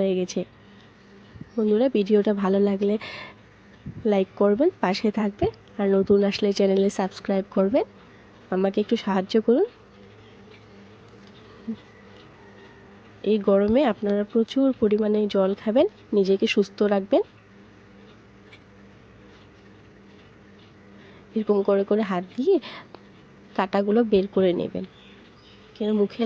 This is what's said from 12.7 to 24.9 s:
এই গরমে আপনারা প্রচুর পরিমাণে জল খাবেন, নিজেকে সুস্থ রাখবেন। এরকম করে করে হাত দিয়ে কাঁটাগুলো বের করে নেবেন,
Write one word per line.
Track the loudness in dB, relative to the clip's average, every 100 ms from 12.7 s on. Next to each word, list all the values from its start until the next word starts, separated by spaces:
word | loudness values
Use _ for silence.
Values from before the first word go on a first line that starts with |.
| -20 -20 -20 -20 -10 -2
এই | -2 2
গরমে | 2 4 2 2
আপনারা | 0 -2 -2 -2
প্রচুর | -2 0 0 0 0
পরিমাণে | 0 0 0 0 0
জল | 0 0 -2
খাবেন, | -2 0 0 -2 -4 -2
নিজেকে | 2 2 0
সুস্থ | 0 -2 0 0
রাখবেন। | 0 0 0 0 -10 -20 -20 -20 -20 -20 -20 -20 -20 -20 -20 -20 -20 -20 -20 -20 -20 -20 -20 -20 -20 -20 -20 -20 -20 -20 -20 -20 -20 -20 -20 -20 -20 -20 -20 -20 -20 -20 -20 -8
এরকম | -6 0 0 2
করে | 0 2
করে | -2 0
হাত | -4 -6 -4
দিয়ে | 0 0 0 -18 -20 -20 -20 -20 -20 -20 -12 -6
কাঁটাগুলো | -2 -2 0 0 2
বের | 2 2 0
করে | 0 0
নেবেন, | -4 -8 -12